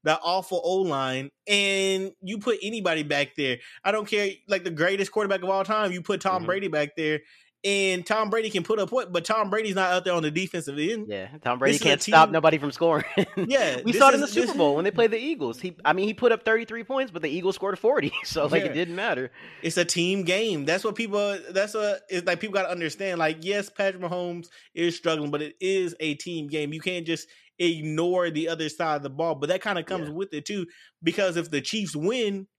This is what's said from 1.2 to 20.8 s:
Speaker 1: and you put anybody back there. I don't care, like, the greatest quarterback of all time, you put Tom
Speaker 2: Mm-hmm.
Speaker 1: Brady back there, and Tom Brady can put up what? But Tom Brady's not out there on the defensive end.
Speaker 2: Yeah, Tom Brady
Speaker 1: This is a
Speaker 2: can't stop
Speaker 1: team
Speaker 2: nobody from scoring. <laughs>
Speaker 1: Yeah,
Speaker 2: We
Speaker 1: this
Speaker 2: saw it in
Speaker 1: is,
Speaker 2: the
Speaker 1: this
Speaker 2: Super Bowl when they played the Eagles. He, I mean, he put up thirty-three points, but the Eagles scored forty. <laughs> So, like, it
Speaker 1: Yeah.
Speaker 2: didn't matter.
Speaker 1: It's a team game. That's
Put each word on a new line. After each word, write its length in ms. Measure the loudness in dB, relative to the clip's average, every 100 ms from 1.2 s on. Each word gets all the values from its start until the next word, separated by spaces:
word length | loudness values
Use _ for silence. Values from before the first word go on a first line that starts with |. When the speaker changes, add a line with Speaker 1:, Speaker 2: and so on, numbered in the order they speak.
| -6 _ 2
Speaker 1:
and 640 | 2 4 2 2 0 -4 -10
you 160 | -10 -4
put 200 | -2 -2
anybody 400 | -2 -2 -2 -2
back 320 | 0 0 0 -2
there. 220 | -2 -2 -8 -4
I 60 | -2
don't 140 | -2 0
care, 220 | -2 -2 -6 -4
like, 160 | -2
the 60 | -2
greatest 400 | 0 2 2 0
quarterback 300 | 0 0 0
of 80 | 0
all 140 | 0
time, 260 | 0 0 0
you 80 | -2
put 180 | -4 -2
Tom 260 | 0 0 0
Speaker 2:
Mm-hmm. 0 |
Speaker 1:
Brady 220 | -2 -2
back 260 | -2 -2 -2
there, 240 | -2 -2 -6 -20 _ _
and 420 | -2 2 2 0 0
Tom 240 | 0 2
Brady 200 | 0 0
can 120 | -2
put 160 | -2 -2
up 140 | 0
what? 200 | -2 0
But 120 | -4
Tom 260 | 0 0 2
Brady's 240 | 0 0
not 180 | 0 2
out 120 | 2
there 100 | 2
on 80 | 0
the 80 | 0
defensive 480 | -2 -4 -6 -6 -4
end. 300 | -2 -4 -6
Speaker 2:
Yeah, 300 | -8 -10 -8
Tom 180 | -4 2
Brady 180 | 2 4
Speaker 1:
This 20 |
is 80 | 4
a 80 | 2
Speaker 2:
can't 60 |
stop 280 | 6 8 8
Speaker 1:
team 0 |
Speaker 2:
nobody 280 | 8 4 4
from 140 | -2
scoring. 320 | 0 2 2 0 0
<laughs> 0 | 0 -2 2
Speaker 1:
Yeah, 340 | 2 2 0
Speaker 2:
We 80 | 0
Speaker 1:
this 0 |
Speaker 2:
saw 160 | 8 8
it 60 |
in 60 | 8
Speaker 1:
is, 20 |
Speaker 2:
the 40 | 2
Speaker 1:
this 200 | 0 0
Speaker 2:
Super 20 |
Bowl 200 | 4 4
when 100 | 4
they 60 | 0
played 220 | 4 2
the 60 | 2
Eagles. 420 | -2 -2 -4 -4
He, 160 | -10 -2
I 80 | 2
mean, 140 | 2 0
he 60 |
put 180 | 2 2
up 100 | 2
thirty-three 380 | 2 0 0 -10
points, 300 | -4 -4 -4
but 100 | -4
the 60 | -4
Eagles 260 | -2 -2
scored 240 | -2 -4 0
forty. 340 | 2 2 0 -4
<laughs> 60 |
So, 220 | -6 -2 2
like, 180 | 2
it 60 | 0
Speaker 1:
Yeah. 40 |
Speaker 2:
didn't 220 | -2 -2 -2
matter. 340 | -2 -2 -4 -10 -20 -8
Speaker 1:
It's 140 | -4 0
a 80 |
team 400 | 0 0 0 0
game. 400 | 0 0 0 -2
That's 180 | 0 0